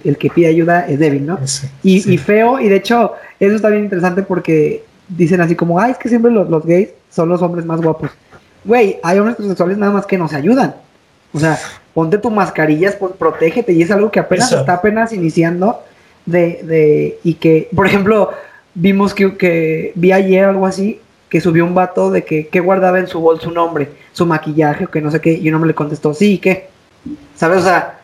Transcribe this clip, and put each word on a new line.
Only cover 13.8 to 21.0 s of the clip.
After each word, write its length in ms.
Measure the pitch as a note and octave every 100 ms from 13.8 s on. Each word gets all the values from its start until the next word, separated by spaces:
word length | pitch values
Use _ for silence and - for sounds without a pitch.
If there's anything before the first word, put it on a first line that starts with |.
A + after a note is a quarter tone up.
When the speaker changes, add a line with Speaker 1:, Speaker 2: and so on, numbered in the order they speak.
Speaker 1:
es 80 | E3+
algo 180 | G3 G#3+
que 80 | G3+
apenas 300 | D#3+ F#3 B3
Speaker 2:
Eso. 100 | D3+
Speaker 1:
está 120 | C#3
apenas 400 | F3+ G#3 A3 A3+
iniciando 720 | G#3+ E3 D#3+ E3 F3 G3 A#3+ - _ _ _
de, 380 | - F3 E3+ E3+
de, 560 | D#3+ D#3+ D3+ D3+ D3 -
y 120 | E3+
que, 340 | D#3+ E3 D#3+ - F3
por 100 | G3
ejemplo, 440 | G3+ G3 A3 F#3 - - - _
vimos 380 | F3+ F#3 G3 G3+
que, 220 | - G3 G3
que 560 | F3+ E3 D#3+ D#3+ -
vi 180 | F3 F3+
ayer 340 | F#3+ G3 F#3 G3
algo 200 | F#3+ F#3+
así, 320 | F#3 G3+ A3+